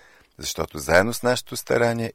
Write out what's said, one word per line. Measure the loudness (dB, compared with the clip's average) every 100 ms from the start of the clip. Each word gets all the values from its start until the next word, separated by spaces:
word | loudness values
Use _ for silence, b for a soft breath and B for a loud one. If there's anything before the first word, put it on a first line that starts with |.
| b b b -12
защото | -8 -6 -6 -6
заедно | 2 4 4
с | 2
нашето | 0 -2 -4 -8
старание | -2 0 2 0 -4